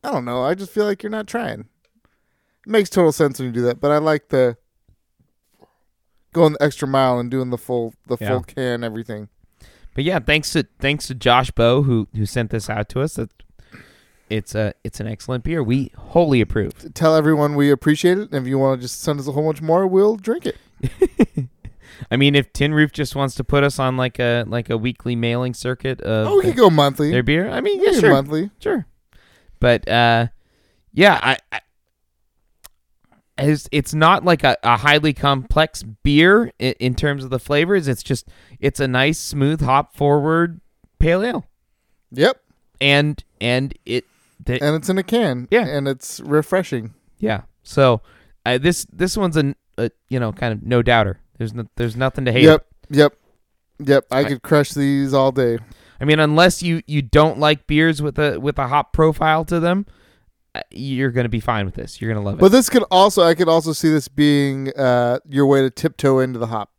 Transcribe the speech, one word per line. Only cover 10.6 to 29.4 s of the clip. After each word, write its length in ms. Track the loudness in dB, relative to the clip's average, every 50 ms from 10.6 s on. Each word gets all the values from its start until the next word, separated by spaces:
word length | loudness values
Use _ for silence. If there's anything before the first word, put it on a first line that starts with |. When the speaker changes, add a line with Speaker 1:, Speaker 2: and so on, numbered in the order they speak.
| -4 _ _ _
Speaker 2:
thanks 260 | -4 -4 -4 -4 -6
to 80 | -10 -12
Josh 380 | -4 0 2 2 2 2 0 -2
Bowe 300 | 0 2 2 4 2 2
who, 240 | 2 0 0 -2 -4 -4
who 100 | -6 -6
sent 240 | -4 -2 -4 -6 -4
this 180 | -6 -8 -6 -6
out 200 | -6 -6 -6 _
to 100 | -6 -6
us. 140 | -6 -6 -6
That 160 | -8 -12 -12 _ _ -20 _ _ _ -20 _ _ -20 -20 _ _ _ _ _ _ _ _ _
it's 260 | -8 -8 -6 -6 -6
a, 180 | -4 -4 -4 -6 _ _
it's 160 | -14 -12 -10
an 80 | -10
excellent 380 | -10 -10 -12 -10 -8 -8 -6 -4
beer. 180 | -4 -4 -4 -2
We 300 | 0 0 -2 -2 -4 _
wholly 440 | -20 -20 -2 2 2 2 4 4 2
approve. 520 | 2 2 0 -4 -4 -4 -8 -12 -20 -20 -8
Speaker 1:
Tell 200 | 0 2 4 4
everyone 400 | 4 4 4 2 2 0 0 0
we 160 | 2 2 2
appreciate 480 | 2 2 2 0 0 2 2 0 0 0
it, 140 | -4 -6 -6
and 100 | -6 -4
if 40 | -2
you 100 | -2 0
wanna 240 | 0 0 0 -2 -6
just 180 | -12 -12 -8
send 200 | -6 -6 -6 -4
us 80 | -6 -6
a 40 | -6
whole 120 | -4 -4
bunch 180 | -4 -4 -4 -2
more, 240 | 0 0 2 2
we'll 300 | 2 2 2 2 2 0
drink 280 | -2 -4 -6 -6 -4 -6
it. 120 | -8 -10 -10 _ _ _ _ -8 -8
Speaker 2:
<laughs> 580 | -2 0 -2 -2 2 0 0 0 _ -8 -8 -8 _ _ _ -20 -20 -20 -20 -20 -20 -20 -10 -6
I 60 | 0
mean, 180 | 2 2 4 4
if 180 | 2 0 0 _
Tin 220 | -4 -2 0 2
Roof 160 | 2 0 0
just 240 | 0 -6 -8 -6 -4
wants 220 | -6 -6 -6 -6
to 80 | -8 -6
put 180 | -2 0 2 2
us 160 | 0 -2 -2
on, 180 | -4 -4 -2
like, 220 | -2 -4 -4 -4 -4
a, 260 | -2 -2 -2 -2 -4 -4
like, 200 | -6 -8 -6 -4
a 80 | -6
weekly 380 | -4 -4 -6 -8 _ -8 -6 -4
mailing 400 | -4 -2 -2 -2 -4 -4 -6 -8
circuit 460 | -8 -8 -8 -8 -6 -6 -8 -8 -6
of 260 | -6 -4 -2 -2 0
Speaker 1:
Oh, 100 | 2 0
we 60 | 2 2
Speaker 2:
the, 60 | 0
Speaker 1:
could 80 | 2
go 120 | 4 4 4
monthly. 440 | 6 4 2 2 0 -2 -2 0 0
Speaker 2:
their 100 | 0 0
beer, 260 | 0 0 0 -2 -2
I 120 | -6 -4
mean, 180 | -2 -2 -2 0
Speaker 1:
We 80 | 2
Speaker 2:
yeah, 60 | 2 2
Speaker 1:
could 80 | 4
Speaker 2:
sure. 100 | 4 4
Speaker 1:
monthly. 400 | 4 4 2 -2 -4 -6 -6 -6 _ _
Speaker 2:
Sure. 280 | -6 -4 -4 -4 -6 -10 _ _ _ _ _ _ _ _ _ _